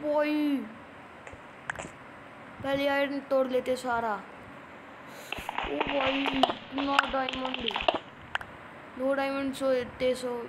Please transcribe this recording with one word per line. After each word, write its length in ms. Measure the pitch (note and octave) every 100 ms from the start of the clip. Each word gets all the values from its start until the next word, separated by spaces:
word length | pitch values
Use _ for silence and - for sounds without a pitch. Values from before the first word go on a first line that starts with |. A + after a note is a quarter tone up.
भाई, 520 | D4+ D4+ D4+ D4+ D4 C#4 G#3+ - - - - - - - - - - - - - - - - - - -
पहले 240 | C4+ C#4 C#4
आयरन 320 | C#4 C#4 C#4 C4+
तोड़ 160 | C4+ C4
लेते 280 | B3+ B3+ B3+
सारा। 380 | B3+ A#3 A#3
ओ 1600 | G3 F3 - - - - - - - - - - - - - - C#4+
भाई, 440 | C#4+ C#4+ C4+ C4+
इतना 760 | C4+ C4+ C4+ C4 - C4 C#4 C#4 C#4
डायमंड, 580 | C4+ C4 C4 C4 B3+ A#3 - - - - - - - - - - - - -
दो 160 | C4
डायमंड 400 | C#4 C4+ C#4 C#4
से 260 | C4 C4+ B3+
इतने 340 | A#3+ - B3+
सौ, 220 | B3 B3 A#3+